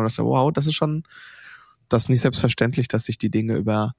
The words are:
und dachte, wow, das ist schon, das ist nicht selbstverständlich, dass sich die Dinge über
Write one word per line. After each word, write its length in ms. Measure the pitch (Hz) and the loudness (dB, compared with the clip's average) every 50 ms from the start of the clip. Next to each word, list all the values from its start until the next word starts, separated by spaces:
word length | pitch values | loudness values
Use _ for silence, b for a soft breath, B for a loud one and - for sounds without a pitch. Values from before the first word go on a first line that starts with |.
| 110 | 0
und 60 | 113 | -2
dachte, 120 | 123 - 110 | -2 -2 0
wow, 280 | 120 135 131 131 147 | 0 2 2 2 2
das 140 | 156 156 147 | 0 0 -2
ist 80 | 156 151 | -2 0
schon, 300 | - 160 151 151 156 - B B B B B B B B B B B B B B B B - | 0 0 -2 -2 -4 -6 B B B B B B B B B B B B B B B B 0
das 160 | 127 117 - | 2 2 4
ist 40 | - | 4
nicht 100 | 131 120 | 2 2
selbstverständlich, 680 | - 135 123 - - 123 - - 113 117 127 135 120 - | 2 2 0 2 0 0 2 2 0 0 0 -2 -2 -2
dass 160 | - 113 - | -2 -2 -2
sich 120 | - 117 | -4 -4
die 140 | - - 107 | -2 -2 -2
Dinge 260 | 107 110 110 113 113 | 0 0 0 0 -2
über 360 | 117 107 110 107 107 107 120 - | -2 0 0 0 0 0 -2 -6